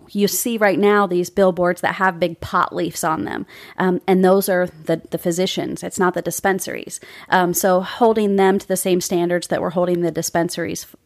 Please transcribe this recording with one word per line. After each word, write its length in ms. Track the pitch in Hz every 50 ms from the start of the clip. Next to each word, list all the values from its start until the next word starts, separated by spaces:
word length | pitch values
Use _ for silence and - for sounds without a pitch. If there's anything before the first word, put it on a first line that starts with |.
| - - -
you 140 | 202 202 -
see 300 | - - - 247 233 220
right 200 | 214 202 185 143
now 300 | 202 202 208 208 202 185
these 240 | 180 180 180 170
billboards 500 | - - 196 185 175 175 180 175 180 -
that 140 | - - 180
have 240 | - 190 190 175 165
big 200 | 180 170 170 -
pot 340 | - - - 180 - - -
leaves 280 | 180 175 170 - - -
on 200 | 165 160 - -
them. 240 | - - - - - - - - - - -
Um, 240 | 180 185 180 175 -
and 180 | - 190 185 185
those 240 | 185 190 196 190 -
are 180 | 185 180 180 175 - 160 156
the, 160 | - 165 165 - -
the 80 | - 160
physicians. 640 | - 180 165 175 185 190 - 185 - - - -
It's 160 | - 180 - -
not 160 | 185 180 175
the 80 | 175
dispensaries. 760 | 170 175 170 - - 196 185 190 - - 62 - - - - - - - - - - -
Um, 260 | - 185 180 175 175
so 260 | - - 190 185 180
holding 540 | 190 - - - 247 220 220 226 214 202 196
them 240 | 196 190 190 190 202
to 80 | - -
the 100 | 190 185
same 240 | - 196 180 185
standards 460 | - - 196 175 175 175 175 175 - -
that 140 | 175 - 175
we're 80 | 180
holding 300 | 151 180 180 180 180 170
the 100 | 175 165
dispensaries 720 | 160 165 165 - - 170 170 170 - - 165 - - 170 -
f-, 120 | - - - _